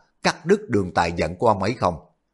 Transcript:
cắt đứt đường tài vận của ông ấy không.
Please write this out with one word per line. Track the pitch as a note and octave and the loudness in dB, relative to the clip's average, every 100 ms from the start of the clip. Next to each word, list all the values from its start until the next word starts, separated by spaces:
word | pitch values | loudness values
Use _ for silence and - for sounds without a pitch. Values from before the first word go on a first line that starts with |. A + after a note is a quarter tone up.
| _ _ | _ _
cắt | F#3 - D#3+ | -2 -2 0
đứt | G#3 G#3+ | 0 2
đường | G#2 F2+ | -2 0
tài | E2 F2 E2+ | 0 0 0
vận | D#2+ F2 | -4 0
của | A#2+ | 2
ông | G2 | 2
ấy | F#2+ | 0
không. | B2+ F#2 D#2+ - _ _ | -2 -2 -2 -10 _ _